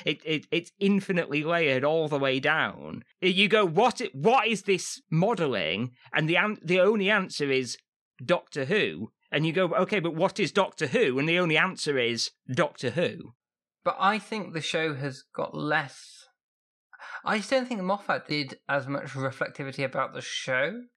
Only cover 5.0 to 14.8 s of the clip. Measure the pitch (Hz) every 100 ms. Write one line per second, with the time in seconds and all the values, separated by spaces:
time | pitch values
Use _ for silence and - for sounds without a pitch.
5 | _ 160 196 214 151 107 80 92 123 -
6 | - - 156 175 208 214 165 185 190 220
7 | 190 214 180 - 143 131 123 - _ _
8 | _ - 123 175 - 147 135 208 123 78
9 | 104 _ _ 147 160 165 180 165 185 208
10 | 165 160 180 - 160 208 190 - 151 180
11 | 156 127 156 175 175 156 180 175 151 139
12 | 117 117 - - - 131 156 - 127 135
13 | 147 87 - _ _ _ _ _ - -
14 | 190 208 - 220 160 160 - 165